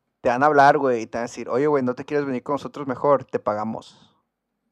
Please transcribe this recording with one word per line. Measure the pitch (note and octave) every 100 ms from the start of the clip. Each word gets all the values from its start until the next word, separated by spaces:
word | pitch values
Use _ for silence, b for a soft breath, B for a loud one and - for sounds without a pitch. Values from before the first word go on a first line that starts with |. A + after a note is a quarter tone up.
| _ _
te | B2+
van | A#2+
a | D3
hablar, | D3 C#3 D3
güey, | C3+ A#2+
y | A2+
te | A#2+
van |
a | A#2+
decir, | A#2+ A#2
"Oye, | A#2+ D3+
güey, | D3
¿no | B2+
te | B2
quieres | C#3 D3 C#3
venir | B2+
con | - C#3+
nosotros | C3+ C#3+ C#3
mejor? | B2 C#3+ C3+
Te | B2 B2
pagamos". | - G#2+ A2 A2 - - _ _ _ _ _ _ _